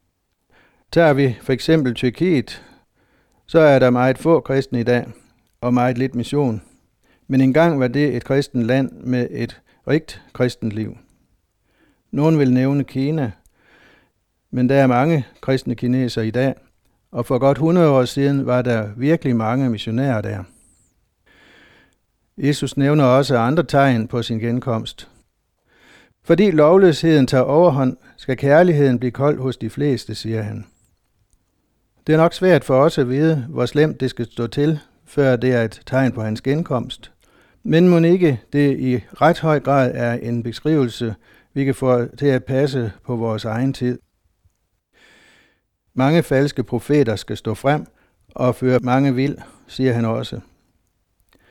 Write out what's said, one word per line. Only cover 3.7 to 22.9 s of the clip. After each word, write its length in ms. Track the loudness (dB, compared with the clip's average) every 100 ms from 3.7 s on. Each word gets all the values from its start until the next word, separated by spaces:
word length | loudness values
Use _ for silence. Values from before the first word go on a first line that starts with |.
| 6
der 100 | 4
meget 280 | 2 0 0
få 220 | 2 0
kristne 400 | 0 -4 -2 -4
i 40 |
dag, 220 | 0 -2 -2 -16 _ _ _ -8
og 120 | -2
meget 240 | 0 0 -2
lidt 180 | -4 -6
mission. 460 | -6 -2 -2 -4 -10 _ _ _ _ _ -4
Men 140 | 0
engang 380 | 2 4 2 2
var 80 | -2
det 280 | 0 -2 -2
et 80 |
kristent 400 | -2 -4 -2 -4
land 280 | 0 0 -2 -6
med 240 | -6 -4 -4
et 300 | -6 -10 -10 _ _ -2
rigt 340 | -2 -4 -20 _
kristent 380 | -4 -4 -2 -8
liv. 260 | -8 -10 -12 _ _ _ _ _ _ _ _ _ _ _
Nogen 280 | -2 2 2
vil 140 | 2
nævne 300 | 2 0 -2
Kina, 480 | -4 -6 -4 -4 -6 -8 _ _ _ _ _ _ _ _ _ _ -10
men 180 | -2 0
der 60 | 4
er 120 | 4
mange 380 | 2 2 0 -4 -10
kristne 340 | -4 -4 -4 -6
kinesere 520 | -2 -2 -2 -4 -4
i 40 |
dag, 240 | -2 -2 -4 _ _ _ _ _
og 140 | -8 -4
for 140 | 0
godt 180 | 2 2
hundrede 320 | 0 2 4
år 160 | 4 0
siden 400 | 0 0 0 0
var 160 | -2
der 280 | 0 -2 -4 -4
virkelig 380 | -2 0 0 -2
mange 340 | -2 -2 -2
missionærer 520 | -4 -6 -4 -2 -2
der. 220 | -4 -10 -12 _ _ _ _ _ _ _ _ _ _ _ _ _ _ _ _ _ _ -6
Jesus 400 | -4 -2 -4 -2
nævner 260 | 0